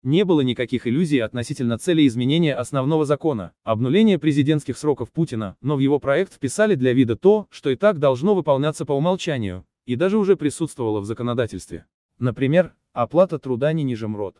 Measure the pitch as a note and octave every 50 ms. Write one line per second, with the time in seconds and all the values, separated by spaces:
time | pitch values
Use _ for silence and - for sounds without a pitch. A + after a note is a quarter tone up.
0 | _ C3 C#3+ F3+ G#3 F3+ F3+ D3+ C3+ B2+ A#2+ - B2+ A2+ - A#2 - B2 A2+ D3+
1 | F#3 D#3 D3+ C3 A2+ G#2+ - B2 A#2+ - C#3+ - C3 A#2 A#2 A2 - F3+ F3 D#3+
2 | D3+ C3+ G#2+ A#2+ B2 B2+ C#3+ E3+ F3 D3+ C3+ B2 B2 - - C#3 C3 C#3 D#3+ D#3
3 | D3+ C3+ D3 C#3 - D#3+ C#3+ A2 F2+ E2+ _ _ _ - A2+ G#2+ A#2+ B2+ C#3 G3
4 | A3+ A3 G3 D#3 C#3+ D#3+ D3 C#3+ D#3+ C#3 D#3 D3 - - B2 - - D3+ C#3+ -
5 | A#2+ - _ - E3 - B2+ A2 A2 G2 F2 _ - C3 D3+ C#3 C3+ C3+ D3 C#3
6 | - C3+ C#3 D#3 G3 F#3 - - - C3 - - G#3+ G#3+ G3 C#3 B2 B2+ B2 B2+
7 | C3+ A2+ A#2 - - F#3+ G#3 G#3+ G3 _ _ - - D3 C3 A#2 - G#3 G#3 D3+
8 | C#3+ C#3+ C3 B2 C#3 G3+ G#3 F#3 D#3 D3+ C#3+ C3 C#3+ D3+ D3+ - D#3 C3+ C#3+ C#3
9 | D3 F3 F#3+ F#3 - F3+ D3+ C3 A2 G2 F2+ F#2 - _ _ _ _ - B2 A#2+
10 | E3 F#3+ G3+ A3 G3+ F#3 G3 - D3 D3 - - E3 D3 - - B2+ A2 G#2+ G#2+
11 | G2 G#2 A2+ - A#2+ A#2+ A#2+ A#2 B2 G#2+ - F#2 - - E2+ D#2+ - _ _ _
12 | _ _ _ _ B2 B2 A2 - C#3 C3 D3+ F3 F3 E3 _ _ _ _ _ -
13 | A#2+ A2+ - D#3+ F#3+ F#3 E3 C#3 - C3+ B2+ A2+ C3+ D3+ D#3+ E3 D3 C3 B2 G#2+
14 | A2+ G#2+ G#2+ G2+ G#2 F#2+ - _